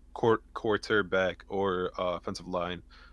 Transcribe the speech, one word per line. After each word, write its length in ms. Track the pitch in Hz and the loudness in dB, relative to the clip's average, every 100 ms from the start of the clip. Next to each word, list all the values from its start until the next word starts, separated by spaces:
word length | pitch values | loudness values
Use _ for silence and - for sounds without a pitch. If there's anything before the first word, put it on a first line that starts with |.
| - | -8
quar-, 280 | - 120 110 - | 0 4 4 0
quarterback, 920 | - 113 104 - 107 90 95 92 85 - | -6 0 0 2 0 2 2 2 -2 -6
or, 440 | 98 98 90 90 - | -2 0 0 -2 -4
uh, 200 | 90 85 | -4 -4
offensive 300 | 107 95 90 | -6 -10 -6
line 360 | 90 87 87 - - - | -4 -4 -6 -12 -20 -20